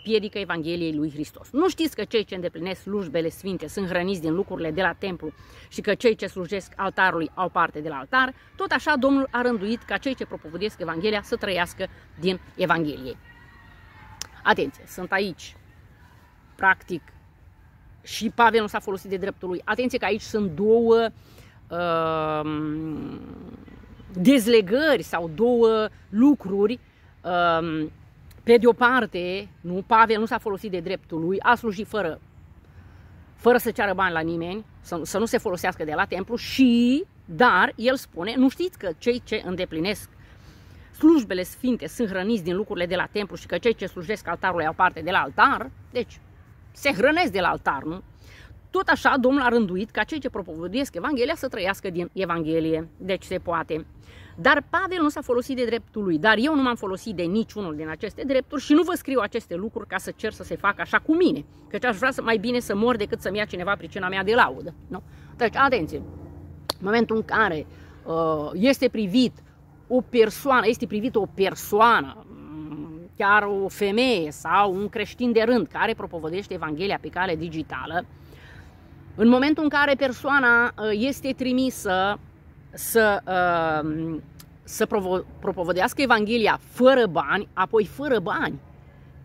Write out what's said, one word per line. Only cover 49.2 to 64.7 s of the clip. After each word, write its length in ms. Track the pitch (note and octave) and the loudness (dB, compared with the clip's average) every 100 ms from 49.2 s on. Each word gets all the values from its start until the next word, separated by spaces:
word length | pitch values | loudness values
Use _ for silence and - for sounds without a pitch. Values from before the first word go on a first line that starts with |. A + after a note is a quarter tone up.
Domnul 220 | B3 C#4+ | 4 4
a 60 | B3 | 4
rânduit 420 | A#3 G3+ F#3 A3 | 2 2 -2 -4
ca 120 | - | -4
cei 160 | G#3+ D#4 | -4 -6
ce 120 | C4 | -8
propovăduiesc 640 | G#3 F3+ D#3+ F3+ A3 C#4 | -8 -10 -10 -6 -4 -4
Evanghelia 400 | E3+ A#3 C4+ A#3+ | -4 -4 -2 -2
să 140 | D#4+ - | -2 -6
trăiască 420 | A#3 F#3 F#3+ G3 | -4 -6 -6 -8
din 200 | F3 F3 | -6 -6
Evanghelie. 760 | - F#3 E3+ D#3 E3 D#3+ D#3+ E3 - | -6 -4 -2 -2 -2 0 -4 -6 -12
Deci 260 | F#3 F#3 | -6 -6
se 160 | - F#3 | -6 -8
poate. 480 | - E3+ D#3 D#3+ - - - - - - | -4 -6 -4 -8 -8 -18 -20 -20 -20 0
Dar 280 | G3+ D4 - | 2 2 2
Pavel 320 | E4+ F#4+ F4+ | -2 -2 0
nu 60 | D4+ | -2
s-a 120 | D4+ | -2
folosit 360 | C4+ B3 B3 B3+ | -2 -2 -2 -4
de 80 | |
dreptul 400 | A#3+ A3+ - A3 | -2 -4 -6 -6
lui, 140 | G3 D#3 | -2 2
dar 180 | G#3 G#3+ | 4 4
eu 160 | C#4 | 2
nu 80 | D4+ | 2
m-am 120 | B3+ | 2
folosit 400 | A3+ G3+ F#3 - | 0 -4 -8 -8
de 80 | F3+ | -4
niciunul 540 | E3+ G#3 G#3+ G#3+ F#3 D3+ | -2 -2 -2 -6 -8 -8
din 120 | D#3 | -8
aceste 340 | D#3 G#3 - C4+ | -8 -10 -8 -2
drepturi 360 | C4 B3+ D4 | 0 0 -6
și 100 | - | 4
nu 100 | D4 | 4
vă 100 | F4 | 4
scriu 260 | F4 - C4 | -2 -2 0
aceste 340 | G#3 A#3 - | 0 -4 -6
lucruri 340 | E3+ G#3+ A3+ G#3 | -6 -6 -8 -8
ca 100 | F#3 | -8
să 140 | - - | -8 -8
cer 160 | A3 | -8
să 100 | - | -8
se 140 | F#3 E3 | -8 -2
facă 240 | G3+ G3 | -2 -2
așa 180 | E3+ G#3+ | 0 0
cu 160 | - | 2
mine, 300 | D#4+ E4 D3 - - - | 4 4 2 -6 -18 -10
căci 160 | G#3 | -4
aș 120 | B3 F#3+ | -2 0
vrea 140 | C4 | -2
să, 120 | C4 | 0
mai 140 | A3+ A3+ | 0 0
bine 240 | A3+ B3 | 0 -2
să 140 | A#3 | -2
mor 220 | G3+ A#3 A#3+ | 0 2 0
decât 240 | G3+ A3+ | -2 -4
să-mi 160 | G3+ G3+ | -4 -4
ia 80 | |
cineva 320 | G#3 F#3 F3+ G3+ | -4 -4 -4 -4
pricina 320 | E3 G#3 F3+ | -6 -6 -4
mea 160 | F#3+ | -2
de 100 | F#3+ | 2
laudă, 400 | A#3+ E3+ - D#3+ | 4 4 0 -12